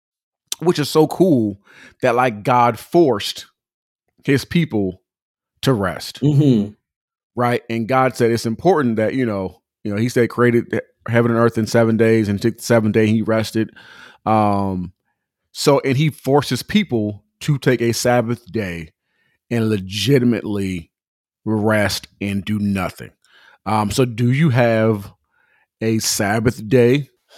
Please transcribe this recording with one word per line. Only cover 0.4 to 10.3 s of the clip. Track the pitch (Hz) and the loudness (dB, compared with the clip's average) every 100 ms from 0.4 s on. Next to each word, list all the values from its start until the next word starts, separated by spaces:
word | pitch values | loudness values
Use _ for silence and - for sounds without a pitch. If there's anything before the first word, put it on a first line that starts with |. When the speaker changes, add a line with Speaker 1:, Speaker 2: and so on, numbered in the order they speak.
| - - | -14 -4
Speaker 1:
which | 165 160 | -2 0
is | 139 | 0
so | 160 139 | 0 0
cool, | - 185 131 107 98 _ - - _ | 2 2 2 0 -6 _ -20 -20 _
that, | 127 117 | -2 0
like, | 131 104 | 0 -2
God | 98 123 120 107 | 0 2 2 0
forced | - 175 156 104 - - - _ _ _ _ _ _ _ | 0 2 2 0 -6 -12 -16 _ _ _ _ _ _ _
his | - 139 - | -2 -2 0
people | 175 160 107 92 90 _ _ _ _ _ _ | -2 -2 -2 -4 -6 _ _ _ _ _ _
to | 135 | -2
rest. | 117 92 - - - | 0 -2 -6 -12 -2
Speaker 2:
Mm-hmm. | 143 143 147 113 101 - _ _ _ _ _ - | 0 4 4 4 0 -8 _ _ _ _ _ -4
Speaker 1:
Right? | 120 120 - | -2 -2 -4
And | 117 110 | -6 -2
God | 131 131 - | 0 0 2
said | 117 | 0
it's | 117 117 | 0 -2
important | 110 170 170 123 110 | -2 0 2 2 0
that, | 107 131 | -2 -2
you | 120 | -2
know, | 101 95 - _ _ | -4 -6 -12 _ _
you | 107 | -8
know, | 104 | -4
he | 120 | -2
said, | 123 | 0
"Created | 113 | 0